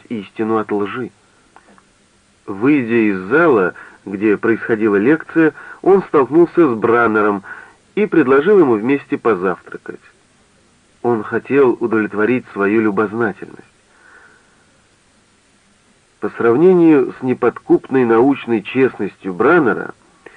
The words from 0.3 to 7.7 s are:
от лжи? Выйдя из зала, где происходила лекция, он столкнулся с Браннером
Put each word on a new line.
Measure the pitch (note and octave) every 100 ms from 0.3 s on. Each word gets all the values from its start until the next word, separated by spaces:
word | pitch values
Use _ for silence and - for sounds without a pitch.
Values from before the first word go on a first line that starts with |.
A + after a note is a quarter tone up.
| - A2 A2
от | G#2
лжи? | G#2 G2+ A#2 G2+ _ _ _ _ _ _ _ _ _ _ _ _ _ -
Выйдя | G2 C3 D3 A2+ A#2 G#2+
из | F#2+ F#2
зала, | D3 E3+ A2 F2 - - - G2+
где | G2 G#2+ F#2+
происходила | A2+ A2 - A2 A2 G2+
лекция, | A#2+ D#3+ - E3 D#3 - - -
он | E3+ F#3+
столкнулся | - D3+ B2 D#3+ E3 F3 D3+
с | A2
Браннером | A#2 A#2 A2+ G#2+ G#2 G2+ - - -